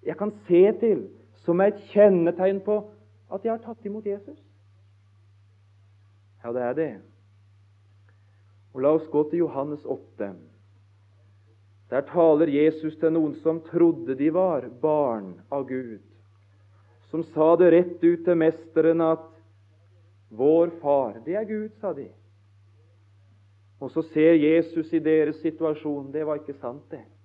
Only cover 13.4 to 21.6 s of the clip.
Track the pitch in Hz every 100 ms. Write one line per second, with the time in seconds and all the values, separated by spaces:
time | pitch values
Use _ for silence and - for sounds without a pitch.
13.4 | - 165 160 170 170 147 127 131 147 165
14.4 | 185 151 123 123 156 156 143 113 95 85
15.4 | - 139 135 131 123 107 _ _ _ _
16.4 | _ _ _ _ _ _ _ 160 165 -
17.4 | 156 170 180 165 175 175 165 170 170 170
18.4 | 160 160 - - 160 165 160 160 - -
19.4 | _ _ _ _ _ _ _ _ _ 107
20.4 | 135 160 170 165 147 143 123 104 120 190
21.4 | 220 220